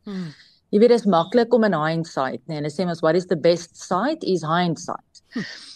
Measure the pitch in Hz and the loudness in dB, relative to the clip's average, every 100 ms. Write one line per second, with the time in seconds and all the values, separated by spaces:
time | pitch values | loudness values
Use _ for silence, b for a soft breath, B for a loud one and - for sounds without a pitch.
0 | - 190 170 B B B _ 202 240 240 | -14 -12 -12 B B B _ 4 6 4
1 | 202 170 165 240 233 247 214 165 151 165 | 4 4 4 2 2 2 2 0 -2 -2
2 | 160 - 131 127 - 156 147 147 180 165 | -4 -4 -4 -6 -10 -8 -6 -4 -6 -2
3 | 160 170 180 170 156 175 - _ - 180 | 0 0 0 0 2 0 -2 _ -6 -4
4 | 247 320 - 180 156 165 175 156 - - | -2 -4 -2 -4 0 -2 0 -4 -8 -12
5 | - _ _ 247 175 B B | -14 _ _ -10 -10 B B